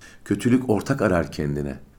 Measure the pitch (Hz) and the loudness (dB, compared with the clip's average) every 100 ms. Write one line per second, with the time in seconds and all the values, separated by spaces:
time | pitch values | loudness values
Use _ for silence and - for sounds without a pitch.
0 | - - - 101 123 127 127 101 - 139 | -20 -16 -4 0 2 2 2 0 0 0
1 | 104 87 76 - 76 73 71 67 - | 2 2 0 -4 -4 -4 -6 -8 -16